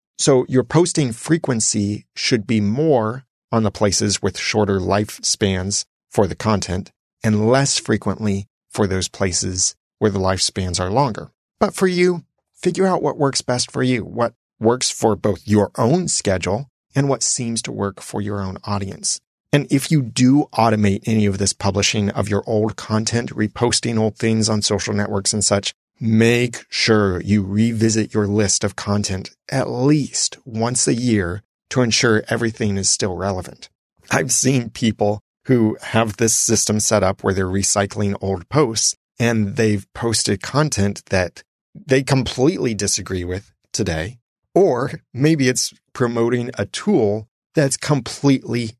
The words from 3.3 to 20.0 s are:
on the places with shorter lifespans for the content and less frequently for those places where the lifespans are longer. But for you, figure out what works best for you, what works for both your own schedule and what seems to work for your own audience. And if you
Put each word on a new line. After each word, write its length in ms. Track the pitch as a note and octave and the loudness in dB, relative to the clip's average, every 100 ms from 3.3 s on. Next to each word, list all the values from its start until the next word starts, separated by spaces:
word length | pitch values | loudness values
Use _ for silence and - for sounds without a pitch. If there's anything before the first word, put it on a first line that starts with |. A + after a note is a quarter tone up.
| _ _ | _ _
on 100 | A#2 | 0
the 80 | G#2+ | 0
places 500 | - G#2+ F#2+ G#2 G2 | 0 0 2 0 0
with 180 | G2+ - | -4 -4
shorter 400 | - A2 G2+ G2 | -2 0 2 0
lifespans 1040 | F2+ G2 G#2+ - - - G2+ F#2 F#2+ G2+ - _ _ | 0 0 -2 -6 -6 -2 0 0 -2 -6 -8 _ _
for 160 | - G2 | 0 0
the 80 | |
content 560 | D#2 - G#2 - F#2 G2 _ _ _ | 0 -2 -2 -2 -6 -8 _ _ _
and 260 | A2+ G#2+ A2 | -2 0 2
less 300 | C3 C#3 - | 2 2 -2
frequently 680 | - A2 - F#2+ G#2+ G2 G2+ _ _ | -2 -2 -2 -4 -2 -4 -6 _ _
for 160 | - G#2 | -2 0
those 220 | F#2+ F2+ | 0 -4
places 680 | - G2 E2+ G2+ F#2 - - _ _ | -4 -2 -2 -4 -2 -4 -4 _ _
where 120 | G#2+ | -2
the 80 | G2 | 0
lifespans 640 | F#2+ F#2 - - F#2 F2+ | 0 0 -2 -4 -4 -4
are 100 | F2+ | -2
longer. 400 | G#2+ C#3+ G#2 D#2+ _ _ _ | 0 -2 -4 -12 _ _ _
But 140 | - | -2
for 120 | - F#3+ | 0 0
you, 380 | F3+ F3+ F3 - _ _ | 2 2 0 -6 _ _
figure 320 | _ - F3 F#3+ | _ -2 0 0
out 160 | F3+ | 0
what 160 | C#3+ - | -2 0
works 240 | C#3 B2+ | 0 0
best 280 | - B2 - | -2 -4 -4
for 120 | C3 | -2
you, 220 | B2+ B2+ | 0 0
what 300 | F2 G2+ A#2 - _ - | -4 -2 -4 -4 _ 0
works 320 | A2 B2+ - | 2 2 0
for 260 | - A#2 G2+ | 0 0 2
both 300 | A2 F#2 - | 0 -2 2
your 240 | G#2+ G2+ - | 2 2 2
own 320 | A#2+ E3+ F3+ | 2 2 0
schedule 640 | - - F#2 F2+ G#2 C#3 _ _ | -2 -2 -2 -2 -4 -6 _ _
and 140 | - C#3+ | -2 0
what 140 | C3 | 0
seems 400 | - - A#2+ A2+ | -2 -4 -4 -6
to 100 | - | -6
work 280 | - G2+ F#2+ | -4 -6 -6
for 200 | - - | -10 -8
your 200 | G2+ G2+ | -6 -6
own 160 | F#2+ F#2+ | -6 -8
audience. 560 | - G2+ G2 - - - - _ _ | -6 -6 -6 -8 -6 -8 -10 _ _
And 180 | D3 C#3 | -2 0
if 180 | C#3 - | 0 2
you 120 | D#3+ | 0